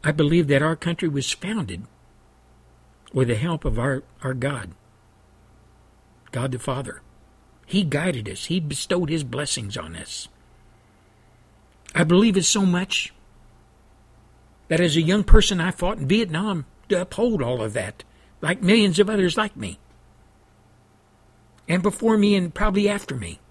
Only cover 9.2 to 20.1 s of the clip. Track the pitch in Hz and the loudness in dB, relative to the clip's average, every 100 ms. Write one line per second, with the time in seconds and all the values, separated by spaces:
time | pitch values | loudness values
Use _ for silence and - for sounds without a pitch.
9.2 | 135 123 143 - 101 98 78 82 - - | -4 -6 -6 -6 -6 -10 -12 -14 -14 -14
10.2 | - _ _ - - _ _ _ _ _ | -16 _ _ -20 -20 _ _ _ _ _
11.2 | _ _ _ _ _ _ - 151 160 180 | _ _ _ _ _ _ -8 -2 4 6
12.2 | 226 190 170 214 190 175 190 - - - | 6 4 2 2 2 2 -2 -4 -6 -12
13.2 | - - - - _ _ _ _ _ - | -20 -20 -20 -20 _ _ _ _ _ -20
14.2 | _ _ _ _ _ 160 175 151 160 202 | _ _ _ _ _ 2 2 2 2 2
15.2 | - 214 202 185 170 - 180 226 139 208 | 8 8 8 0 -4 -2 -4 -4 0 0
16.2 | 208 156 208 180 139 - - 180 185 - | 0 -2 -4 -4 -8 -18 -4 -2 -2 -2
17.2 | 240 208 123 123 110 104 98 - - _ | -2 0 -2 -2 -4 -6 -8 -12 -20 _
18.2 | _ _ 147 180 185 226 202 165 196 214 | _ _ -4 -2 4 4 4 4 2 2
19.2 | 185 165 214 - 104 - _ - _ | 0 0 -4 -6 -12 -12 _ -20 _